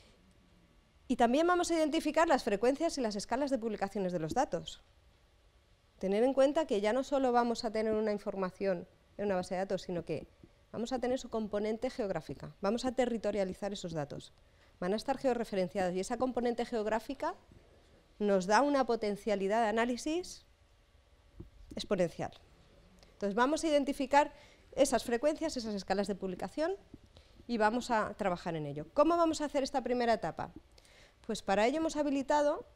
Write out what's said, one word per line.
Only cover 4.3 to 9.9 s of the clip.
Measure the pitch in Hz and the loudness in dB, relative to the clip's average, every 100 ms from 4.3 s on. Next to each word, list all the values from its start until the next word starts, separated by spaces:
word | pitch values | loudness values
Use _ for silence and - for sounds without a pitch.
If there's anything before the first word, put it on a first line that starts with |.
datos. | 247 285 165 160 - - _ - - _ _ _ _ _ _ _ _ | 0 0 -4 -8 -16 -20 _ -20 -20 _ _ _ _ _ _ _ _
Tener | 190 202 | 0 2
en | 254 | 4
cuenta | 269 269 302 311 | 4 4 4 0
que | 208 | 0
ya | 208 | 2
no | 247 | 0
solo | 269 277 262 | 0 0 4
vamos | 240 240 226 226 | 4 2 0 -4
a | |
tener | 220 220 | -2 0
una | 214 214 | 0 0
información | 208 208 190 185 - 196 175 185 _ _ - | -2 -4 -4 -4 -2 -2 -2 -6 _ _ -6
en | 202 | -2
una | 185 | -2
base | 180 180 | -2 -4
de | |
datos, | 190 185 | -2 -4
sino | - | -4